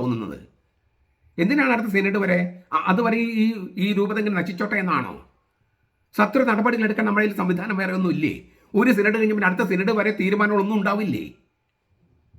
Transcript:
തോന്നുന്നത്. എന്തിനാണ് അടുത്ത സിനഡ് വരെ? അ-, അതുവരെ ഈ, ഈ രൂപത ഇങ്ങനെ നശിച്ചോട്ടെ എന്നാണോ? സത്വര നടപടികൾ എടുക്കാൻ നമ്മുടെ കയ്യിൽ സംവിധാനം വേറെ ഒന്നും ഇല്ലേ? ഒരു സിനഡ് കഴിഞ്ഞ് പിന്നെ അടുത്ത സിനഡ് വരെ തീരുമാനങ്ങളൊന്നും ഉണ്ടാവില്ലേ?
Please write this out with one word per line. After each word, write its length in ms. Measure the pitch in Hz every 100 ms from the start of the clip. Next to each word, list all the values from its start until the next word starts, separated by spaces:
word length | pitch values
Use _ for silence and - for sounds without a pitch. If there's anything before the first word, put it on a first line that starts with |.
തോന്നുന്നത്. 360 | 123 113 95 69 - _ _ _ _ _ _ _ _ -
എന്തിനാണ് 340 | 190 294 262 233
അടുത്ത 140 | 214 196
സിനഡ് 240 | 196 202
വരെ? 140 | 190 180 180 - - 156
അ-, 80 | 185
അതുവരെ 260 | 190 233 226 233 226
ഈ, 20 | 220 226 185 - 196
ഈ 20 | 202
രൂപത 200 | 202 214
ഇങ്ങനെ 160 | 208 185
നശിച്ചോട്ടെ 360 | 175 180 208 208
എന്നാണോ? 320 | 185 143 104 71 - _ _ _ _ _ _ _ _ -
സത്വര 280 | 208 269 247
നടപടികൾ 340 | 208 233 233 214
എടുക്കാൻ 180 | 214 214
നമ്മുടെ 160 | 208
കയ്യിൽ 160 | 214 202
സംവിധാനം 360 | 180 175 220 190
വേറെ 140 | 190 185
ഒന്നും 140 | 180 151
ഇല്ലേ? 180 | 147 - - _ _ -
ഒരു 120 | 240 202
സിനഡ് 200 | 202 220
കഴിഞ്ഞ് 180 | 214 214
പിന്നെ 100 | 185
അടുത്ത 140 | 185 190
സിനഡ് 220 | 185 196 214
വരെ 120 | 208 214
തീരുമാനങ്ങളൊന്നും 560 | 190 208 208 208 196 214
ഉണ്ടാവില്ലേ? 460 | 196 208 202 101 76 - _ _ _ _ _ _ _ _ _